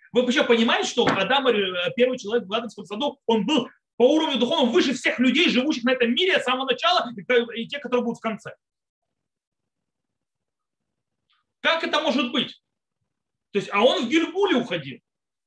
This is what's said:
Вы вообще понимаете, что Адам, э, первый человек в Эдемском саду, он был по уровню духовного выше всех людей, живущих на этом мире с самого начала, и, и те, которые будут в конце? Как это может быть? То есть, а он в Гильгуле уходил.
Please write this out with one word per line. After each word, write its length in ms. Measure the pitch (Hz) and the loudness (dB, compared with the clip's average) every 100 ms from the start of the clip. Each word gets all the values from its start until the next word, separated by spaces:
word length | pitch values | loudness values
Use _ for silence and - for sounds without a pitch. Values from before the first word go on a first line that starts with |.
| - | -2
Вы 100 | 233 | 0
вообще 220 | 247 277 | 2 2
понимаете, 440 | - 233 233 381 370 | 4 4 4 2 0
что 160 | 247 | 0
Адам, 440 | 233 226 190 269 262 | 0 0 0 2 2
э, 440 | 214 185 180 175 - | 2 0 -2 -4 2
первый 200 | 254 254 | 0 0
человек 300 | 202 233 185 | -4 -4 -2
в 60 | |
Эдемском 320 | 226 233 - | -6 -6 -12
саду, 360 | 170 208 285 - - | -12 -4 -4 -4 -2
он 180 | 220 | 0
был 240 | 202 294 - _ _ - | 2 0 -2 _ _ 2
по 80 | 247 | 4
уровню 300 | 311 302 254 | 4 0 -2
духовного 320 | 240 330 240 | 0 0 2
выше 240 | 349 269 | 2 2
всех 240 | 240 - - | 0 -4 0
людей, 300 | 254 294 339 | 2 4 2
живущих 340 | 214 285 - | 2 0 -2
на 120 | 247 | -2
этом 200 | 254 233 | 0 0
мире 240 | 254 370 302 | 0 0 0
с 60 | |
самого 220 | 247 262 262 | 0 -2 -2
начала, 440 | 240 330 359 240 | -2 0 0 -2
и, 520 | - - 247 233 226 | -10 0 0 0 -8
и 40 | 233 | -10
те, 140 | 285 | -10
которые 240 | - 247 | -4 -2
будут 140 | 226 - | -2 -6
в 40 | |
конце? 320 | 226 214 - - _ _ _ _ _ _ _ _ _ _ _ _ _ _ _ _ _ _ _ _ _ _ _ _ _ _ _ _ _ _ | -8 -8 -14 -18 _ _ _ _ _ _ _ _ _ _ _ _ _ _ _ _ _ _ _ _ _ _ _ _ _ _ _ _ _ _
Как 220 | 294 330 | -2 -2
это 180 | - 302 | -2 -2
может 300 | 302 262 247 | 0 -2 -2
быть? 320 | 262 - - _ _ _ _ _ _ _ _ _ | -4 -6 -10 _ _ _ _ _ _ _ _ _
То 80 | 202 | -6
есть, 100 | - | -4
а 120 | 202 | 2
он 220 | 247 359 240 | 2 2 0
в 20 | |
Гильгуле 480 | 320 330 370 392 269 | 0 0 -2 0 0
уходил. 440 | - 180 135 120 _ _ _ _ | -2 -6 -8 -16 _ _ _ _